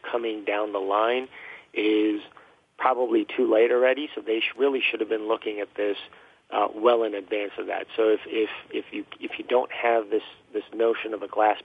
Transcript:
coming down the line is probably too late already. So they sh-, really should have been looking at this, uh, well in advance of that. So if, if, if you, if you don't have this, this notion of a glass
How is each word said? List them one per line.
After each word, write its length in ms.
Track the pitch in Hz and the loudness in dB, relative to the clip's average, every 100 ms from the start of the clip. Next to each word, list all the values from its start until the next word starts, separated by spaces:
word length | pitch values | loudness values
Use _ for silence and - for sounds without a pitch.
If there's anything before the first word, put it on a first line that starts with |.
| - | -6
coming 360 | 120 117 107 | -4 -4 -4
down 280 | 104 104 107 | -4 -2 -2
the 60 | 101 | -2
line 480 | 98 101 113 127 131 - - - - | 0 2 2 0 -4 -14 -18 -18 -10
is 460 | 110 107 107 107 104 - - - _ _ - | -2 2 4 2 0 -6 -20 -20 _ _ -2
probably 480 | 131 123 123 113 104 - | 0 2 2 2 0 0
too 160 | 117 | 4
late 200 | 110 117 | 6 6
already. 360 | 123 127 131 151 | 6 4 2 -4
So 60 | 113 | -8
they 180 | 107 113 | -4 -2
sh-, 160 | - - | -2 0
really 240 | 139 135 | 0 2
should 200 | - 110 | -2 -2
have 80 | 107 | -2
been 180 | 110 107 | -2 0
looking 320 | 113 113 104 | -2 -2 -6
at 160 | 101 | -6
this, 220 | - 104 98 - - - _ - | -2 -2 -2 -8 -20 -20 _ -6
uh, 160 | 107 104 | -2 -2
well 300 | 107 120 117 | 2 4 4
in 120 | 110 | 2
advance 380 | 101 92 107 101 - | -4 -4 -4 -4 -8
of 80 | 92 | -6
that. 200 | 90 92 - | -6 -6 2
So 120 | 110 | 4
if, 120 | 107 - | 4 0
if, 240 | 110 107 - - | -2 -2 -4 -8
if 140 | - - | -10 -8
you, 120 | 107 - - | -10 -12 -12
if 140 | 135 - | -12 -10
you 80 | |
don't 280 | - 123 127 | 0 0 0
have 380 | - 117 117 101 | -2 2 2 2
this, 120 | 107 - - _ | -2 -4 -20 _
this 120 | 104 - | -8 -6
notion 400 | 107 113 110 113 | 0 0 0 -4
of 120 | 104 | -8
a 40 | 98 | -4
glass 300 | 107 107 104 | 2 2 2